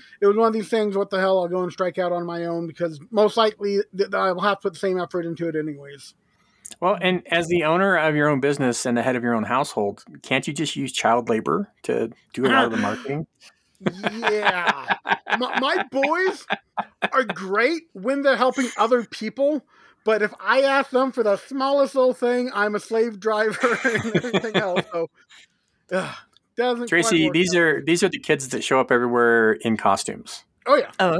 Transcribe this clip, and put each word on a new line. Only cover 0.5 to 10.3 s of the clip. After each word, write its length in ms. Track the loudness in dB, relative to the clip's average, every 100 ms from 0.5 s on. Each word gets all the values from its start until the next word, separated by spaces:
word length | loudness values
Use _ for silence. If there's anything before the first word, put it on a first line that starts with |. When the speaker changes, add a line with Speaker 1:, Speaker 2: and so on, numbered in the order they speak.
Speaker 1:
these 160 | 0 -2
things, 280 | 0 0 -2
what 120 | -2
the 100 | 0
hell, 180 | 2 2
I'll 80 | 2
go 140 | -2
and 80 | -4
strike 260 | -4 -4 -2
out 140 | -2
on 160 | -2 -4
my 200 | -6 -4
own 200 | -4 -6
because 320 | -6 -6 -6 -4
most 240 | 2 2 2
likely 380 | 0 0 -2
th-, 360 | -2 -4 -4 -2
th-, 40 |
I 180 | 0 0
will 80 | 0
have 160 | -2 -2
to 60 |
put 100 | -4
the 60 | -4
same 180 | -4 -2
effort 280 | -4 -6 -6
into 200 | -6 -4
it 60 |
anyways. 600 | -4 -6 -8 -16 -20 -20 _ _ _ _ _ -20 -4
Speaker 2:
Well, 180 | -2 0
and 220 | 0 0 0
as 160 | -2 0
the 160 | 0
owner 300 | 2 2 4 4
of 200 | 2 4
your 120 | 2
own 120 | 4
business 440 | 2 2 0 0
and 120 | 0 0
the 60 |
head 120 | 0
of 80 | 0
your 120 | 0
own 100 | 0
household, 580 | 0 0 0 -2 -4 -4 -16 -20
can't 260 | -4